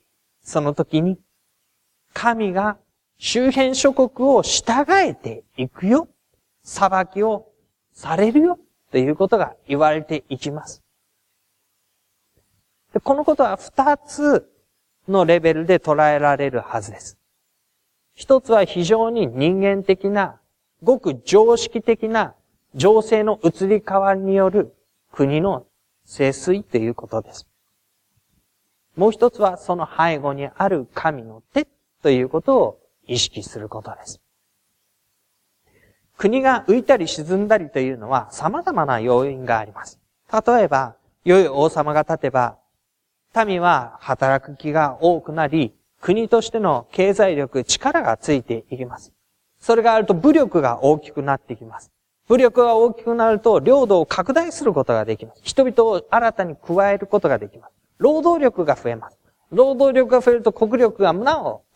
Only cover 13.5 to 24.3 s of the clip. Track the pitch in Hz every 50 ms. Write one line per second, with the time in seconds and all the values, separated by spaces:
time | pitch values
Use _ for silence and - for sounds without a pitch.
13.5 | 190 - - - - - 262 294 294 - _ - - - 294 294 269 185 - _
14.5 | _ _ _ _ _ _ _ _ _ _ _ - 190 196 175 160 170 175 160 165
15.5 | 160 156 165 165 185 165 - 160 151 147 151 151 147 147 147 143 143 135 143 139
16.5 | 123 120 107 - - 113 104 - 101 - - - - _ _ _ _ _ _ _
17.5 | _ _ _ _ _ _ _ _ _ _ _ _ _ - - - 269 262 - -
18.5 | 226 214 196 - - 175 175 165 220 220 226 226 233 233 196 127 117 127 139 165
19.5 | 185 190 196 196 196 196 190 - 190 185 - 196 202 208 196 156 - _ _ _
20.5 | _ _ _ _ _ _ 160 180 262 233 - 185 139 120 - - - 202 220 233
21.5 | 233 226 - - - 233 - - 226 - - 220 220 226 196 151 - _ _ _
22.5 | _ _ _ _ - 139 135 190 214 220 214 214 226 214 214 214 208 - - 165
23.5 | 165 - 190 190 214 208 - - 190 196 196 196 196 190 190 190